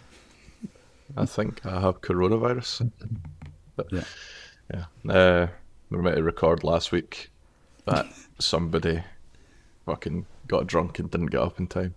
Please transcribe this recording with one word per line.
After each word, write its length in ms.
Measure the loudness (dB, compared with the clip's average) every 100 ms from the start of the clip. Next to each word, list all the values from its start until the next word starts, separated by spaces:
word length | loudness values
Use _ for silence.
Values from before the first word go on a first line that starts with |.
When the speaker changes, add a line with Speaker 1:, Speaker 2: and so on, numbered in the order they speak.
| -20 -20 -20 -20 -20 -16 -16 -16 -20 _ -12 -4
Speaker 1:
I 100 | -2
think 400 | -2 -4 -4 -6
I 140 | 0
have 200 | 0 0
coronavirus. 920 | 0 2 4 4 2 0 -4 -4 -4 -6 -10 -10 -10 -16 -18 -20 -12
But 140 | -10 -6
Speaker 2:
Yeah. 140 | -6 -6 -12 -18 -18 -20 -20 -10
Speaker 1:
yeah. 400 | -10 -10 -8 2
Uh, 360 | 6 8 6 4 -2 -18 -20 -8
we 60 | -2
were 60 |
meant 120 | 2 2
to 60 |
record 400 | 2 4 4 4
last 300 | 2 0 2
week, 360 | -2 -2 -10 -16 _ _ _ _ -10
but 220 | -2 -2 -2 -10
<laughs> 140 | -18 -6
somebody 640 | -2 0 0 0 0 -2 -4 -16 -20 -20 -20 -20 -20 -12
fucking 420 | -8 -6 -4 -6 -6 -14 -2
got 180 | 0 2
drunk 320 | 0 0 -4
and 100 | -4
didn't 140 | -2 0
get 120 | 0
up 200 | 0 -2
in 60 | -4
time. 260 | -2 -4